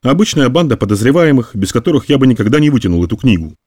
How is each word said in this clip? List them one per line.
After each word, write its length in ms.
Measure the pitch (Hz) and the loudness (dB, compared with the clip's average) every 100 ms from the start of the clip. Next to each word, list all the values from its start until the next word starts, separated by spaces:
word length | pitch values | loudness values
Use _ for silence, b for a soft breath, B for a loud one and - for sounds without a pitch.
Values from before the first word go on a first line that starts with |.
Обычная 480 | 127 143 214 - 131 | 0 0 0 0 0
банда 300 | 143 170 117 | 0 0 -2
подозреваемых, 760 | 101 104 113 151 165 139 117 | -2 0 0 2 2 2 -2
без 160 | 110 98 | -6 -4
которых 380 | 120 143 151 - | -2 0 -2 -2
я 80 | 143 | 0
бы 100 | 131 | 2
никогда 340 | 120 107 143 | 2 0 2
не 100 | 151 | 2
вытянул 340 | 135 104 85 | 0 -2 -2
эту 140 | 85 110 | -2 -2
книгу. 380 | 131 95 80 76 | 0 0 -2 -16